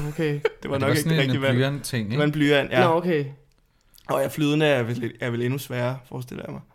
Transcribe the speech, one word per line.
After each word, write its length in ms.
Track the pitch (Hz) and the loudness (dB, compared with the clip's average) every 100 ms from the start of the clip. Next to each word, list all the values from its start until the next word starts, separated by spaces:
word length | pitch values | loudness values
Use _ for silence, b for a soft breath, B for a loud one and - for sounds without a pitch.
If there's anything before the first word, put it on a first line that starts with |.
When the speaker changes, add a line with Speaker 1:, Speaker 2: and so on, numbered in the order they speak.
| 147 | -4
Speaker 1:
okay. 240 | 151 156 | -2 -2
Speaker 2:
<laughs> 280 | 147 - - | -2 -4 -6
Det 60 | - | -6
var 0 | |
Speaker 3:
Men 20 | |
det 0 | |
Speaker 2:
nok 100 | 139 | -2
Speaker 3:
var 60 | 135 | 2
Speaker 2:
ikke 140 | 147 | 2
Speaker 3:
sådan 120 | 156 | 2
en, 60 | 160 | 2
Speaker 2:
rigtig, 160 | 135 127 | 2 2
Speaker 3:
en 40 | |
Speaker 2:
hvad 140 | 135 | 2
Speaker 3:
blyant-ting, 560 | 123 135 143 - 123 104 | 2 0 -2 -4 -4 -2
Speaker 2:
Det 80 | 120 | 0
var 60 | 151 | 0
Speaker 3:
ikke? 20 | |
Speaker 2:
en 100 | 151 | 2
blyant, 320 | 143 143 135 | 4 4 4
ja. 120 | 127 127 | 4 4
Speaker 1:
Nå, 60 | 165 | 4
okay. 300 | 180 160 139 - _ _ _ _ _ - - | 2 0 -2 -8 _ _ _ _ _ -18 -4
Speaker 2:
Og 120 | 131 | -2
jeg 100 | 135 | -2
flydende 340 | 135 147 151 156 | 0 0 2 4
er 180 | 135 | 2
vel, 300 | 113 120 120 - | 0 -4 -6 -6
er 100 | 131 | -4
vel 120 | 117 | -2
endnu 160 | 123 135 | -2 -4
sværere, 400 | - 123 123 131 - | -4 -4 -4 -4 -10
forestiller 380 | 131 127 - - | -12 -10 -12 -12
jeg 60 | |
mig. 80 | - - | -14 -16